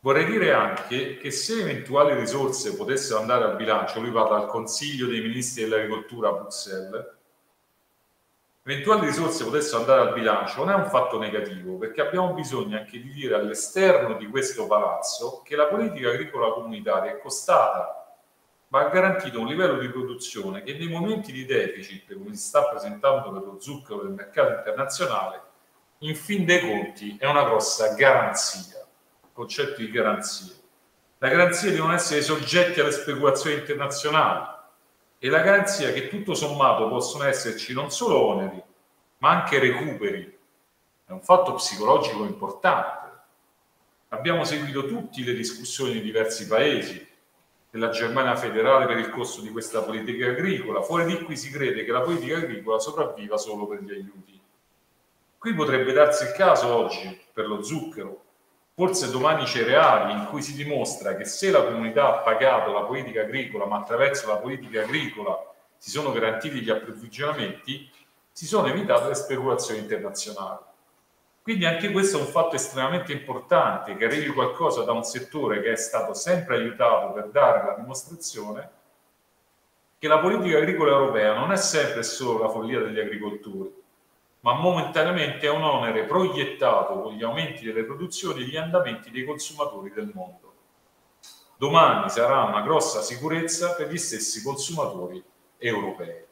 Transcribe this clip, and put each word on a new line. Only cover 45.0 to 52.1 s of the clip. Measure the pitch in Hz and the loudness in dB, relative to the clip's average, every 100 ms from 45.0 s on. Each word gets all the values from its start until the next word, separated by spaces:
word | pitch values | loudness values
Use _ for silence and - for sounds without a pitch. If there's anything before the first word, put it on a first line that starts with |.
| - - | -8 -8
le | 123 | -4
discussioni | 120 113 - - - 127 | -2 -4 -8 -10 -4 -2
di | 117 | -2
diversi | 107 110 110 - 98 | -2 0 0 -2 0
paesi, | 113 147 131 - - - _ _ _ _ _ _ | 2 4 2 -4 -10 -16 _ _ _ _ _ _
della | 113 113 | -4 -2
Germania | 113 113 131 127 | 0 -2 0 0
federale | 113 117 104 120 131 127 | 0 -2 0 4 6 4
per | 113 | 0
il | 107 | -2
costo | 123 120 - | -6 -8 -8
di | 107 | -10
questa | 110 110 113 | -8 -4 -4
politica | 104 110 113 123 123 | -2 -6 -6 -2 -2
agricola. | 123 185 127 107 98 | 0 0 -2 -2 -2
Fuori | - 170 | 0 0
di | 165 185 | 0 -2
qui | - 139 | -6 -10
si | 139 | -8
crede | 139 131 110 | -4 -2 -2
che | 113 | -2
la | 120 | 0
politica | 170 | 0